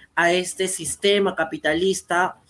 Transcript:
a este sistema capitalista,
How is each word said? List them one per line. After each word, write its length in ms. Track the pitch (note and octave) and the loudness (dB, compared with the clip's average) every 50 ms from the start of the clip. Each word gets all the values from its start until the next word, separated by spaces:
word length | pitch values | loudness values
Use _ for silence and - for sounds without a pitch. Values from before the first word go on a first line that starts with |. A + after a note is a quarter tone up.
| - _ _ | -20 _ _
a 160 | D#3+ E3+ E3+ | 0 2 2
este 380 | F3+ F#3 F3+ F3+ - - F#3+ F#3 | 2 2 0 -4 -4 -4 -4 -4
sistema 640 | F#3 - D#3+ C#3+ - - - G3+ G3+ G#3 G3+ G3 F#3+ | -2 -4 -6 -8 -6 0 2 2 4 4 2 0 0
capitalista, 1000 | - D#3+ - D#3+ D3 - D3+ D#3 E3 F3+ F#3+ F#3+ - - _ F3 F3 F#3 F3 - - _ | -2 -4 -4 -4 -4 -2 -2 0 2 0 0 0 -2 -4 _ 0 0 0 0 -2 -10 _